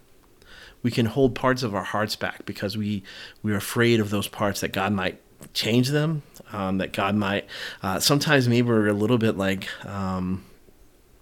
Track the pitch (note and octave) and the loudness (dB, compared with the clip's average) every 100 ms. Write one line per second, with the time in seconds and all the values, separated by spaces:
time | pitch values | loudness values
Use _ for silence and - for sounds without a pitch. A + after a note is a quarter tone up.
0 | _ - _ _ - - - - A#2+ B2+ | _ -20 _ _ -20 -20 -20 -4 -2 0
1 | A2 C#3 C3 - B2+ B2+ A#2+ G2 - G#2 | 0 4 2 4 0 0 -2 -4 -2 -2
2 | G#2 - F#2+ - - G2 G#2 G#2 G#2 G#2 | -2 -2 -6 -6 -12 -6 -4 -2 -2 -4
3 | - - - - G#2+ G2+ - B2 A#2 A#2 | -6 -16 -18 -8 -2 -2 -2 2 4 4
4 | G2+ G#2 G2 - G#2 F#2+ E2+ F#2+ G3 G2 | 4 0 -4 -2 -2 0 -4 -2 0 0
5 | F#2 - _ - - - A2 A#2+ B2+ D3 | -2 -6 _ -20 -10 -4 2 2 4 2
6 | D#3 D3+ - - - G#2+ F#2+ F#2+ D#2+ - | 0 -2 -8 -20 -12 -6 -2 -2 -2 -2
7 | G2 G#2 G2 G2+ - - - - F#2+ F#2+ | 0 2 0 -2 -4 -12 -14 -8 -4 -2
8 | - C#3+ D3 C#3 A#2+ A#2+ A#2+ A2+ G#2 G#2 | 2 2 4 4 4 4 4 4 2 2
9 | G#2+ B2 A2 F#2+ F#2+ F#2+ - - G2+ G2+ | 2 2 2 0 -2 -2 -6 -10 -10 -6
10 | F#2+ F#2 F2+ F#2+ - - - _ - _ | -4 -2 -2 -4 -8 -20 -20 _ -20 _
11 | _ _ | _ _